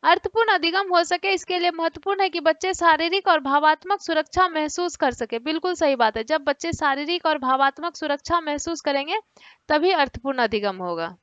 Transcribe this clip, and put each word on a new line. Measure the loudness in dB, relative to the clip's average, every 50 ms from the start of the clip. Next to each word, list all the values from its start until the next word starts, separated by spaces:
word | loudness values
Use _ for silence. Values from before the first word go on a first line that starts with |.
| 6
अर्थपूर्ण | 4 4 4 _ -4 _ 0 2 2 2
अधिगम | 0 0 0 -2 -2 -2 2 2
हो | 2 2
सके | 2 -2 -2 0 0 -2
इसके | -2 -2 -4 -4 0
लिए | 0 0
महत्वपूर्ण | -2 0 -4 -4 -4 -4 -4 -4 0 0 0
है | 0
कि | -2 0
बच्चे | 0 0 0 0 -2 -4 -2
शारीरिक | 2 4 4 4 4 2 0 -2 0 2 2
और | 2 2
भावात्मक | 2 0 0 4 4 4 2 2 0 -4 -4 -4
सुरक्षा | -2 -2 -2 -2 -2 _ 0 0 0 2
महसूस | 2 -2 -4 -2 -2 -4 -4 -4 -2
कर | 0 -2 -2 0
सके। | -2 -6 -6 -6 -6
बिल्कुल | -4 -4 -4 -4 -2 -4 -2
सही | 0 2 2 2
बात | 4 2 2 2
है, | -2 -4
जब | -2 -2 -2 0
बच्चे | -2 -4 _ -4 -8 -6
शारीरिक | -2 -2 -2 0 -2 -2 -4 -4 -2 0
और | 0 0 0
भावात्मक | 0 0 2 4 2 2 0 -2 -8 -8 -8
सुरक्षा | -6 -4 -4 -4 -4 _ -2 -2 -2
महसूस | 0 -2 -6 -4 -4 -6 -8 -4
करेंगे | -4 -2 -2 -2 -2 -4 -6 -6 -6 _ _ -20 -20 -20 -20 _ _ _
तभी | 0 2 2 2 2
अर्थपूर्ण | 2 0 0 _ -8 _ -6 -2 0
अधिगम | 0 0 0 -2 -2 -2 -4 -4
होगा। | -6 -6 -4 -4 -6 -6 -8 _